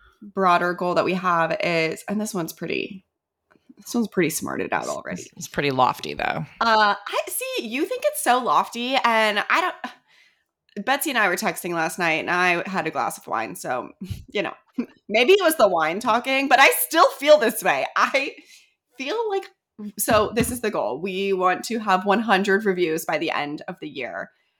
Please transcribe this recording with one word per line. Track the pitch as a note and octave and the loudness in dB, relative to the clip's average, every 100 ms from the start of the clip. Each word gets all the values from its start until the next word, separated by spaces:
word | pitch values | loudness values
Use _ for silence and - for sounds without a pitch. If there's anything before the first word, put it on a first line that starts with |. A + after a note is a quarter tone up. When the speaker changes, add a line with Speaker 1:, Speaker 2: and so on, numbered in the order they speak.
| _ _ | _ _
Speaker 1:
broader | G#3 G3 F#3 F3 F3 | -10 0 2 4 2
goal | F3 F3+ | -2 0
that | E3+ | 2
we | - | 2
have | F#3 F#3 E3+ E3 D#3+ | 0 0 2 0 0
is, | F3 E3 D#3+ - - | 0 0 0 -4 -6
and | G#3 | -6
this | G#3+ | -4
one's | F#3 D#3+ | -4 -6
pretty, | - E3+ C2 - G3 - _ _ _ _ _ - - | -8 -6 -6 -6 -12 -20 _ _ _ _ _ -20 -20
this | - | -6
one's | A#3+ G#3+ | -4 -2
pretty | - D#3+ | 0 0
smarted | - D#2+ C2 D#2+ | -2 -6 -6 -4
out | D2 | -4
Speaker 2:
It's, | B1 | -4
Speaker 1:
already. | D2 - F2 | -6 -8 -12
Speaker 2:
it's, | - - | -12 -16
it's | - | -10
pretty | - C#3+ | -4 0
lofty, | C3 B2 - - | 2 2 2 -6
though. | C#2+ - - D3+ - | -4 -4 -4 -6 -2
Speaker 1:
Uh, | A3+ A3 G#3 G3+ - | 2 4 4 0 -4
I | C5+ - | -6 -6
see, | - C5 B4+ A#3 | -8 -6 -6 -6
you | B3+ | -4
think | F#4+ B4+ D5 | -4 -2 -4
it's | D5+ | 0
so | C4 B3+ | 0 2
lofty, | A3 D3+ G3 A#3 B3 C4+ | 2 0 0 -4 -2 0
and | A#3 A3 G#3+ G#3 - | 2 2 2 0 0
I | C#4 | 0
don't, | F4+ - - - _ _ _ _ _ _ _ - A3 | -2 -6 -12 -16 _ _ _ _ _ _ _ -6 -2
Betsy | C#4 D#4 | -2 0
and | A#3+ | 0
I | G3 | 2
were | F#3 | 0
texting | G#3 E3 F3+ | -2 -4 -4
last | E3+ E3 E3+ | -2 -2 0
night, | E3+ D#3 | 0 0
and | G2 | 0
I | F3 F3+ E3+ F#3+ | 2 2 2 -2
had | F#3 D#3+ | -4 -4
a | |
glass | C3+ A#2 - | -2 -4 -6
of | - | -6
wine, | A2 A2+ F3+ | -4 -4 -8
so, | D#3 B2+ - - F3+ | -6 -6 -8 -12 -12
<laughs> | - - | -12 -8
you | G3+ | -6
know, | D#3+ - _ - | -6 -8 _ -8
<laughs> | - _ - | -8 _ -2
maybe | G#3+ B3 | 2 6
it | G4+ | 6
was | E4+ - | 4 4
the | G#3 | 4
wine | E3+ D#3 F#3+ | 4 0 0
talking, | B3 A#3 C4 C4+ C#4 | 0 0 0 0 4
but | B3+ | 6
I | D4 B4+ | 6 4
still | - D#4+ C5+ | 2 4 4
feel | - C#4+ D4+ | 4 6 8
this | G#3+ - | 6 0
way. | F3+ C#3 B2+ - | 0 0 0 0
I | A#3 C4+ D4 - - - _ _ _ - | 2 2 -2 -8 -20 -20 _ _ _ -10
feel | C4 A4 A4 | -6 -4 -2
like, | G4 - _ _ - G#3 - | -4 -6 _ _ -14 -12 -6
so | - G#3+ G#3 | 2 2 2
this | A3+ A#3 | 0 -2
is | B3 | -2
the | G#3+ | -4
goal. | E3 G#2+ C3+ | -2 -4 -4
We | F#3+ F#3 G3 | -6 -4 -2
want | F#3 F#3 F3+ | 0 0 0
to | - A3+ | -4 -4
have | G#3+ F#3 G3+ | 0 0 2
one | G3 | 0
hundred | A3 F#3 G3+ G3 | 2 2 2 2
reviews | G#3+ F3+ D#3+ D#3+ | 2 0 0 0
by | E3+ D#3 | -2 -2
the | E3 | -2
end | - D3 D3+ - | -2 -4 -8 -12
of | F3+ | -14
the | D#3 | -12
year. | C3 A2+ F2+ - _ _ | -10 -8 -8 -12 _ _